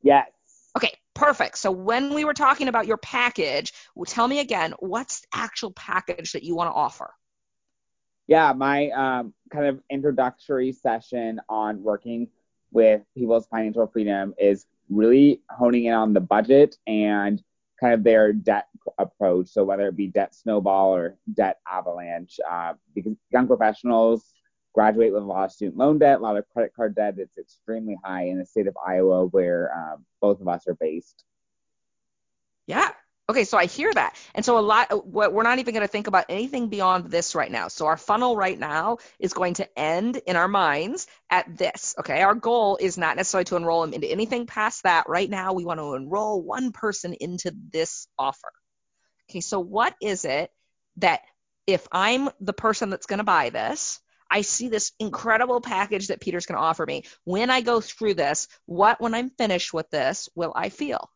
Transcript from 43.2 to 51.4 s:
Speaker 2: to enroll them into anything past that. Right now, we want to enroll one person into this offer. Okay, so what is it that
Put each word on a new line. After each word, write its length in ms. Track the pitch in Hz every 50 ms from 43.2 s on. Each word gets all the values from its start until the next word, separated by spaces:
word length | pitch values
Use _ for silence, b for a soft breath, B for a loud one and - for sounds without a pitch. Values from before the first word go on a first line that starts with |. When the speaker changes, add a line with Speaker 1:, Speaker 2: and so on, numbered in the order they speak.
| 185 - - 190 185
Speaker 2:
to 120 | - 185
enroll 240 | 175 170 165 165 170
them 120 | 165 156 -
into 140 | 160 147 -
anything 360 | 151 190 220 220 254 240 240
past 380 | 233 - 226 214 226 - - -
that. 260 | 190 175 160 - -
Right 200 | 151 175 196 -
now, 220 | 202 190 185 190
we 140 | 190 185 175
want 160 | 170 165 160
to 140 | 151 147 139
enroll 460 | 131 135 143 175 202 214 214 214 190
one 300 | 160 170 107 254 262 254
person 400 | 208 - - 214 202 - - 175
into 420 | 175 - - 170 180 175 - 180 156 - - -
this 380 | - 160 165 170 - - - _ _
offer. 360 | - 135 139 - _ - - _ _ _ _ _ _ _ _ _ _ _ _ _ _ _ _
Okay, 120 | - 185
so 180 | 170 - - 196
what 340 | 175 180 196 208 240 359 - _
is 220 | - 208 196 - 190
it 260 | 151 131 147 165 - _ _ _ _ _ _ _ _ _
that 240 | - 185 175 165 - _ _ _ _